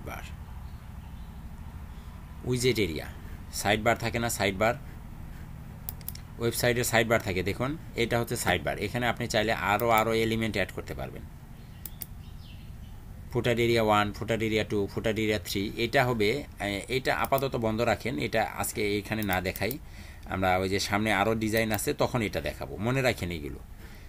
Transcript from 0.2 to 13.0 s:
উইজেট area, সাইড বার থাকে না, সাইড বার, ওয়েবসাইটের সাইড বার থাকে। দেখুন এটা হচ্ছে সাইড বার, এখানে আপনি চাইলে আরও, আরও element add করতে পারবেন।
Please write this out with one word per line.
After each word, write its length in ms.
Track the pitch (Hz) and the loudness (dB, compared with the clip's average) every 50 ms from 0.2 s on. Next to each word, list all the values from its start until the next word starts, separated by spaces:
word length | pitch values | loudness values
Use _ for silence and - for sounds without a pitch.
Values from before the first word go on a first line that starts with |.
| - - - - - - - - - - - - - - - - - - - - - - - - - - - - - - - - - - - - - - - - - - - - - 127 | -8 -10 -10 -10 -10 -10 -10 -10 -10 -10 -10 -12 -12 -12 -12 -12 -12 -12 -12 -10 -10 -12 -12 -12 -12 -12 -10 -10 -10 -10 -10 -10 -10 -10 -10 -12 -12 -12 -12 -12 -12 -12 -12 -8 -2 -2
উইজেট 280 | 127 123 123 131 113 110 98 | 0 2 4 4 4 4 2
area, 220 | 85 78 69 60 - - - - - - - - - - - | 2 0 -4 -6 -8 -10 -10 -10 -10 -10 -10 -10 -8 -6 -2
সাইড 180 | - 101 107 110 107 | 2 2 2 4 6
বার 120 | 120 113 - 120 | 4 4 4 2
থাকে 140 | 113 117 120 117 | -2 0 0 0
না, 60 | 117 - - | 0 0 2
সাইড 180 | 101 101 98 95 214 | 2 2 4 4 4
বার, 120 | 117 120 - - - - - - - - - - - - - - - - - - - - - - - - - - - - - - - - - | 2 2 0 -4 -10 -12 -12 -12 -12 -12 -12 -12 -12 -12 -12 -12 -12 -12 -12 -12 -12 -12 -10 -10 -10 -10 -10 -10 -10 -10 -10 -12 -12 -6 -2
ওয়েবসাইটের 480 | 117 117 113 - - 123 120 120 120 - | 0 0 0 4 4 4 4 4 2 4
সাইড 160 | - 113 117 113 | 4 4 6 6
বার 100 | 117 107 - 104 | 4 4 4 2
থাকে। 140 | 87 92 87 98 | 0 2 2 0
দেখুন 220 | 90 - 127 135 156 165 - - - 113 117 | 0 0 0 -2 -2 -4 -6 -6 0 0 2
এটা 120 | 113 - 117 | 2 4 2
হচ্ছে 140 | 120 - 123 - - | 2 0 -2 0 2
সাইড 160 | 92 90 85 73 | 2 2 4 2
বার, 100 | 73 69 71 98 | 0 -2 -2 -2
এখানে 200 | 98 - 120 123 117 110 | -2 -2 0 2 2 0
আপনি 120 | - 120 110 - | 0 -2 2 2
চাইলে 200 | 110 107 110 110 69 87 98 | 2 4 4 2 2 4 4
আরও, 160 | 101 104 120 117 113 110 | 4 4 6 6 6 6
আরও 120 | 110 113 113 113 113 | 6 6 4 4 4
element 300 | 110 113 110 113 110 101 101 | 2 2 2 0 0 2 0
add 120 | 92 - - - | 0 0 -2 -8
করতে 160 | - - 73 67 | -8 -6 -6 -6
পারবেন। 240 | 67 65 - - - - - - - - - - - - - - - - - - - - - - - - - - - - - - - - - - - - - - | -6 -8 -8 -10 -12 -12 -14 -14 -16 -16 -14 -14 -14 -14 -14 -14 -14 -14 -12 -12 -12 -12 -12 -12 -12 -12 -14 -14 -14 -14 -14 -14 -12 -12 -12 -12 -12 -12 -12 -14